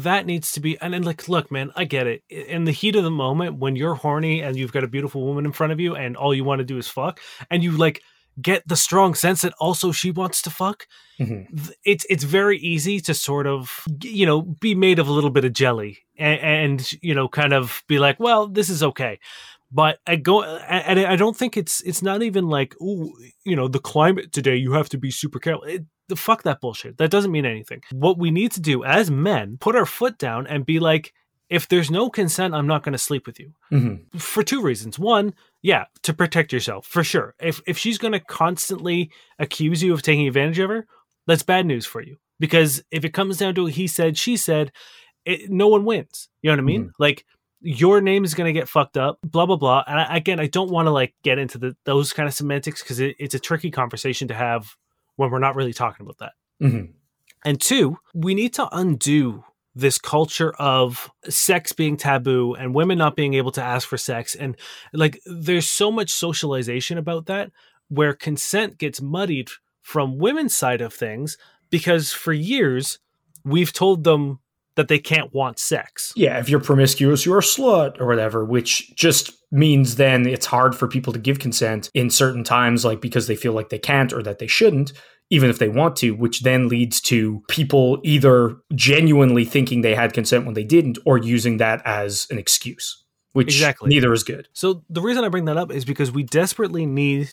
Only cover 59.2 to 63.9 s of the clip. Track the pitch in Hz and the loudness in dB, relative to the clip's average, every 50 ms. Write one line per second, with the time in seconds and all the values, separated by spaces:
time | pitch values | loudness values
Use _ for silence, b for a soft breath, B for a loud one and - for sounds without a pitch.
59.2 | 135 120 104 - - _ _ _ _ _ - 123 135 135 - - - - 151 151 | 2 2 -2 -8 -14 _ _ _ _ _ -4 0 0 0 0 0 -2 -2 0 0
60.2 | 160 156 - - 160 156 - - 143 139 131 131 127 123 123 - - - _ _ | 0 0 -2 -2 -2 -4 -4 -2 0 2 2 2 2 0 -2 -6 -14 -16 _ _
61.2 | - - - - - - 180 175 - - - - 160 151 147 147 - 143 139 131 | -10 -6 -4 0 2 2 2 0 0 -4 -4 -2 -2 -2 -2 -2 0 0 0 0
62.2 | 123 135 127 127 123 120 123 131 131 127 127 147 170 185 185 165 156 151 - - | 2 2 2 2 2 0 -4 -6 -6 -2 0 0 2 2 2 2 2 0 0 0
63.2 | 147 139 135 135 123 131 - 135 123 123 123 127 - - | -2 0 0 0 -2 -2 -4 -6 -4 -4 -4 -4 -4 -6